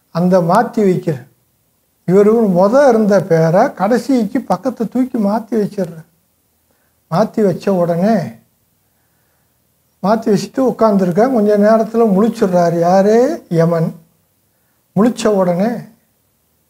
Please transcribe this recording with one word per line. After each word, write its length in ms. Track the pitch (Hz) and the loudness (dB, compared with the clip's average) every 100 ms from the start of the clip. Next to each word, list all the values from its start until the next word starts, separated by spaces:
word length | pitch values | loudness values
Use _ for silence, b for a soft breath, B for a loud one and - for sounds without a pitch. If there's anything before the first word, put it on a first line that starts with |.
| _ | _
அந்த 300 | 165 180 185 | -4 0 2
மாத்தி 420 | 170 190 - - | 2 0 0 0
வைக்கிறார். 440 | 202 170 - 135 - _ _ _ _ _ _ _ - | 0 0 -2 -6 -10 _ _ _ _ _ _ _ -2
இவரு 420 | 185 208 226 220 175 | 2 4 2 2 2
மொத 320 | 196 262 294 | 2 4 4
இருந்த 340 | 220 214 202 | 2 2 0
பேரை 520 | - 165 160 180 247 | 2 0 2 2 0
கடைசிக்கு 680 | - 190 240 233 262 208 - | -2 -2 -2 0 -2 -2 -4
பக்கத்தை 480 | 226 180 262 - 220 | -4 -4 -4 -6 -4
தூக்கி 300 | 247 254 240 | -2 -4 -2
மாத்தி 420 | 202 220 226 226 | -2 -4 -4 -4
வச்சிடுறார். 460 | 202 - 175 165 - _ _ _ _ _ _ _ _ _ _ | -4 -4 -8 -10 -20 _ _ _ _ _ _ _ _ _ _
மாத்தி 320 | 160 220 - | -2 -2 0
வச்ச 320 | 202 165 - | 0 0 -2
உடனே, 420 | 190 170 170 196 226 131 - _ _ _ _ _ _ _ _ _ _ _ _ _ _ _ _ | -2 0 0 0 0 -4 -12 _ _ _ _ _ _ _ _ _ _ _ _ _ _ _ _
மாத்தி 280 | 185 226 226 | -2 -2 0
வச்சுட்டு 280 | 196 - - | -2 -2 -4
உட்காந்துருக்கேன். 720 | 262 - 220 202 185 170 247 | -4 0 2 2 0 0 0
கொஞ்ச 260 | 254 208 208 | 0 0 2
நேரத்துல 560 | 208 226 220 226 233 185 | 2 2 0 0 0 2
முழிச்சிடுறாரு. 640 | 226 233 220 180 170 170 | 0 0 0 0 0 0
யாரு? 680 | 170 190 196 226 262 330 - | 2 2 4 2 2 -2 -4
யமன். 460 | 165 165 165 165 - _ _ _ _ _ _ _ _ _ - | 0 0 0 -2 -6 _ _ _ _ _ _ _ _ _ 0
முழிச்ச 300 | 233 220 - | 0 0 -2
உடனே, 420 | 202 180 175 214 220 151 _ _ _ _ _ _ _ _ | 0 0 -2 -4 -6 -12 _ _ _ _ _ _ _ _